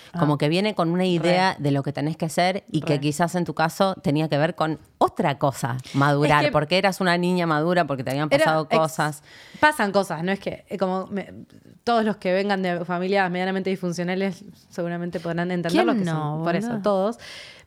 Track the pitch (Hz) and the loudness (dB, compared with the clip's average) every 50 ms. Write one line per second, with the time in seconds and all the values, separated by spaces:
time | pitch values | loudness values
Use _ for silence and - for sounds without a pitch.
0 | - - - 175 165 147 147 143 156 147 165 180 202 214 196 - 175 160 170 180 | -20 -10 -4 0 2 2 2 2 2 0 2 2 0 0 0 0 0 0 2 2
1 | 185 185 175 165 156 175 175 180 185 190 - - 143 143 143 139 135 143 139 - | 2 2 2 2 2 2 2 4 2 2 0 0 0 0 0 0 -2 -4 -4 -4
2 | 139 156 165 - 170 160 - - 175 185 190 196 - - - 156 143 165 147 139 | -4 -4 -4 -4 -4 -2 0 0 0 0 0 -4 -8 -4 -4 -4 0 0 0 0
3 | 139 151 143 - 175 165 - 180 170 165 147 - 160 165 - - 196 190 185 - | 0 -2 0 0 0 0 0 -2 -2 -2 -2 -2 -2 0 2 0 0 0 0 -2
4 | - 180 143 151 156 151 156 143 151 170 175 - 160 156 156 - - _ _ - | -2 0 0 2 0 0 0 2 0 0 0 0 -2 -2 -2 -6 -8 _ _ 0
5 | - 370 - - 202 151 139 - - 139 - - - 120 123 127 - - - 139 | 0 0 0 0 0 0 0 0 0 -2 -2 -2 -4 -4 -4 -6 -8 -4 0 2
6 | 139 147 143 143 147 147 151 147 147 - - 151 147 147 180 185 190 196 185 - | 4 4 4 4 4 4 4 4 4 4 2 2 0 2 0 2 2 2 0 2
7 | 190 180 175 175 175 175 180 180 170 165 156 151 156 175 180 175 170 143 139 127 | 0 2 2 2 2 2 2 2 2 2 2 2 2 2 2 2 2 0 -2 -4
8 | 127 135 131 143 151 151 277 285 311 - 156 156 151 - - 160 160 151 - - | -4 -4 -2 -2 0 2 2 4 4 4 2 0 0 2 2 2 2 2 0 -2
9 | 147 151 147 - _ - - - - - - - 202 202 202 - 220 196 185 202 | -2 -2 -4 -8 _ -20 -20 -20 -20 -14 -2 2 4 4 4 4 0 2 2 0
10 | 190 - 170 151 165 185 196 196 - 185 - - - - - 180 196 185 185 190 | 0 0 -4 -4 -2 -2 -4 -2 -4 -8 -10 -10 -12 -10 -4 -4 -2 -2 -2 -4
11 | 185 - 208 190 - - 92 113 - _ - - _ - - - - 240 240 226 | -4 -6 -8 -8 -8 -10 -14 -18 -20 _ -20 -20 _ -20 -18 -8 -2 0 2 2
12 | 220 214 202 202 - 190 180 190 202 208 202 190 190 180 175 175 175 175 180 175 | 2 0 -2 -2 0 0 0 2 2 0 0 0 0 -2 -2 -2 -2 -4 -4 -2
13 | 185 185 202 202 190 175 175 180 185 190 190 190 185 190 190 185 185 175 170 175 | 0 0 2 2 2 2 0 -2 -2 -2 -2 -2 -2 -2 -4 -2 -4 -4 -4 -4
14 | 175 175 185 185 196 196 170 - - - - - - _ - - 170 170 170 175 | -4 -4 -2 -2 -2 -4 -4 -8 -14 -20 -20 -20 -20 _ -8 -6 -6 -4 -4 -6
15 | 175 175 165 180 170 170 165 170 175 180 180 175 165 170 170 320 359 339 285 214 | -6 -6 -6 -6 -6 -4 -4 -2 -2 -2 -2 -2 -2 0 2 2 2 2 2 0
16 | 185 170 160 156 151 147 151 160 165 170 175 175 214 240 240 214 190 208 202 190 | 0 -2 -2 -2 -2 -4 -4 -2 -2 -2 0 -2 -2 -2 -4 -2 0 0 0 2
17 | 190 214 233 - - - - - - - - - - | 0 -2 -4 -6 -12 -18 -18 -18 -18 -20 -20 -20 -8